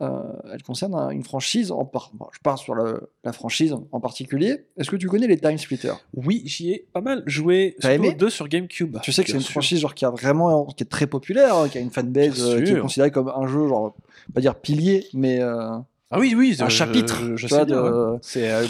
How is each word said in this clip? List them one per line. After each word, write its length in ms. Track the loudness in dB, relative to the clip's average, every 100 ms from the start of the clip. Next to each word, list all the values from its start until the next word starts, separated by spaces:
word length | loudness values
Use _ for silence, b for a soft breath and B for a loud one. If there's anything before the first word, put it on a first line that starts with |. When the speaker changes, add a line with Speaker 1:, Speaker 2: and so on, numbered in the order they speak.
Speaker 1:
euh, 80 | -6 -6 -10 -14 -14
elle 80 | -16
concerne 320 | -12 -8 -6
un, 160 | -4 -4
une 140 | -6
franchise 480 | -8 -6 -2 -2 -2
en 120 | -4 -6
par-, 260 | -6 -10
bon, 140 | -14 -20
je 80 | -6
pars 160 | -4 -4
sur 160 | -4 -4
le, 340 | -2 -4 -10 _
la 80 | -10
franchise 420 | -8 -6 0 0 -2 -8
en 80 | -8
particulier. 680 | -8 -8 -6 -2 0 -2 -8 -10
Est-ce 140 | -6
que 60 | -4
tu 100 | 0
connais 180 | 0 4
les 120 | 4
Time 180 | 2 0
Splitters ? 380 | -4 -6 -4 -8 -10
Speaker 2:
Oui, 300 | -6 -2 -2 -4
j'y 260 | -6 -4
ai 120 | -4 -6
pas 80 | -6
mal 220 | -4 -4 -4
joué, 500 | -2 2 2 2 0
Speaker 1:
T'as 80 | 2
Speaker 2:
surtout 120 | 4 2
Speaker 1:
aimé ? 100 | 2
Speaker 2:
deux 140 | 0
sur 180 | 0 -4
GameCube. 500 | -4 -4 -6 -6 -4
Speaker 1:
Tu 100 | -2
sais 100 | 0
que 40 | 0
c'est 60 |
Speaker 2:
Bien 60 | 0
Speaker 1:
une 60 | -2
Speaker 2:
sûr. 60 |
Speaker 1:
franchise 260 | -4 0 0
genre 160 | -2 0
qui 100 | -2
a 60 |
vraiment, 540 | 0 2 4 4 4 0
qui 180 | -6
est 40 | -8
très 200 | -2 -2
populaire, 480 | -2 -2 4 6 6
hein, 140 | 2
qui 80 | -2
a 20 |
une 100 | -4
fanbase, 420 | -4 0 4 4 4
Speaker 2:
Bien 100 | 2
Speaker 1:
euh, 120 | 4
qui 60 |
est 100 | 4
Speaker 2:
sûr. 80 | 2
Speaker 1:
considérée 280 | 2 2 2
comme 200 | 2 -2
un 180 | -2 -2
jeu, 200 | 0 2
genre, 140 | 2
on 60 | -2
va 460 | -6 -20 -20 -6 0
pas 60 |
dire 140 | 2 0
pilier, 520 | -2 0 4 2 0
mais, 260 | -2 0 2
euh, 280 | 0 -4 -6 -8 -12 _ _
Speaker 2:
Ah 80 | 0
oui, 160 | 2 4
oui, 180 | 4 4
Speaker 1:
un 80 | 2
Speaker 2:
je, 60 | 2
Speaker 1:
chapitre, 400 | 2 2 0 -2
Speaker 2:
je, 160 | -4 -4
je 100 | 2
Speaker 1:
tu 20 |
Speaker 2:
sais 60 | 2
Speaker 1:
vois, 100 | 4
Speaker 2:
bien, 160 | 2
Speaker 1:
de 300 | 2 2 0
Speaker 2:
ouais. 60 | -2
C'est, 300 | -6 -4 0
euh, 160 | 0 0